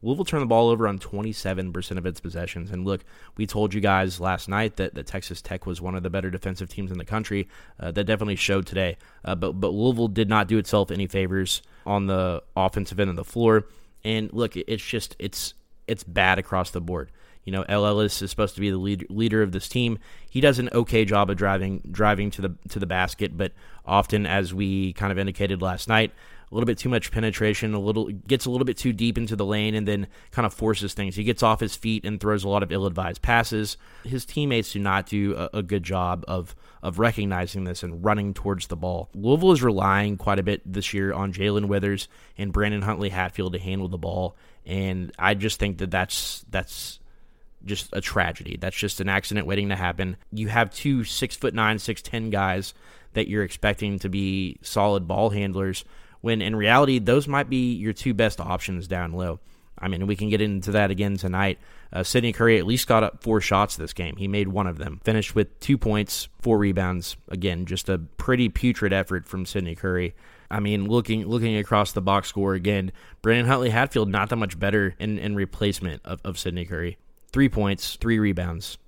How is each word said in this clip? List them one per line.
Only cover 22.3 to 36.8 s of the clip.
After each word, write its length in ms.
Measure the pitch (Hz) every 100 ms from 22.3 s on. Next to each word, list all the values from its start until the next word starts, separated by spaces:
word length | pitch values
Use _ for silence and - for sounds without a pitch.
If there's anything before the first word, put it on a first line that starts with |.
to 100 | -
the, 120 | 98 82 -
to 100 | -
the 80 | 95
basket, 500 | 90 92 - 101 80
but 160 | 92 - - - -
often, 400 | 98 98 104 101
as 260 | 95 92
we 400 | 92 98 98 92
kind 180 | 90 101
of 80 | 95
indicated 440 | 98 92 101 95
last 260 | 92 90 -
night, 240 | 110 110 - - - -
a 40 |
little 120 | 110 117
bit 120 | 113
too 100 | 127
much 240 | 120 -
penetration, 640 | 113 110 101 107 104 110
a 40 | 107
little, 300 | 101 107 107
gets 360 | 98 - 131
a 60 | -
little 140 | 123
bit 120 | 127 113
too 160 | 127
deep 240 | 107 117 117
into 200 | 117 110
the 80 |
lane 300 | 98 104 107
and 120 | 107 104
then 220 | 104 98 - -
kind 120 | -
of 80 | 113
forces 420 | - 110 107 98
things. 200 | - 98
He 80 | 90
gets 220 | 104 113
off 160 | 117 110
his 160 | 107 -
feet 280 | 110 110
and 140 | 104 107
throws 240 | 104 107
a 60 | 95
lot 160 | 101
of 80 | 98
ill-advised 500 | 98 95 85 90 -
passes. 540 | - 117 113 107 107 - - -
His 240 | - 127 -
teammates 460 | - 147 120 110
do 80 | 104
not 260 | 101 98 95
do 300 | 104 101 -
a, 220 | 90 107
a 40 |
good 220 | 92 101
job 400 | 85 95 90 90 80
of, 300 | 92 87 - - -